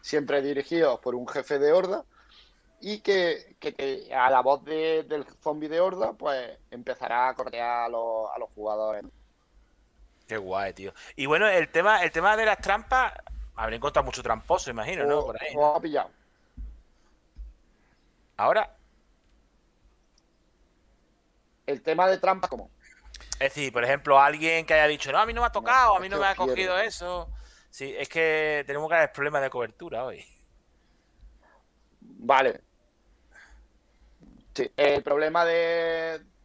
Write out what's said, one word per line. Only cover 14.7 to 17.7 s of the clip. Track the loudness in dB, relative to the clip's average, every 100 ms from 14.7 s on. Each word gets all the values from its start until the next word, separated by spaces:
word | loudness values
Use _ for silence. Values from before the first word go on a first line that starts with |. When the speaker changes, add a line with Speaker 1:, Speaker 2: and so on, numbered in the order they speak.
| -6 -6 -2 0
Speaker 2:
¿no? | 0
Speaker 1:
O, | -2
Speaker 2:
Por | -8
ahí, | -8 0
Speaker 1:
o |
Speaker 2:
¿no? | 2 2
Speaker 1:
ha |
pillado. | -2 -4 -4 _ _ _ _ -16 -16 -16 _ _ _ _ _ -18 -18 -18 _